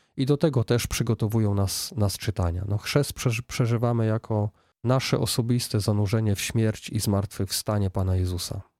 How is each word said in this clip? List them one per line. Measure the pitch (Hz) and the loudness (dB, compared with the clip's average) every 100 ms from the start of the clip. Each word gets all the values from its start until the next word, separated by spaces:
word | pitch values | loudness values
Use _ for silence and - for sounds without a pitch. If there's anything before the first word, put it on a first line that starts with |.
| _ - | _ -4
i | 135 | 0
do | 143 | 2
tego | 165 127 | 2 2
też | - 120 - | 2 0 0
przygotowują | - 120 110 107 113 104 | -2 0 0 0 2 2
nas, | 101 95 - - 107 | 2 0 -2 -6 0
nas | 101 - | 0 0
czytania. | - - 87 90 98 | -4 0 0 -2 -2
No, | 104 | -4
chrzest | - 143 139 | 0 0 0
przeży-, | - 127 113 | -2 -2 -2
przeżywamy | - - 117 117 120 117 110 | -4 -2 0 2 2 2 2
jako | 110 - 107 104 - _ _ | 0 0 0 -2 -6 _ _
nasze | 117 131 - - | 0 0 2 0
osobiste | - - 117 123 - 107 | 0 0 0 0 0 0
zanurzenie | 104 104 98 113 110 | 2 2 2 2 2
w | 98 | 0
śmierć | - 117 110 - - | 0 0 0 0 -6
i | 113 | -2
zmartwychwstanie | 110 98 101 - 95 - - 104 95 | 0 0 0 -4 -4 -4 -2 0 0
Pana | 98 92 92 | 0 0 2
Jezusa. | 90 87 - 95 - | 0 -2 -6 -8 -10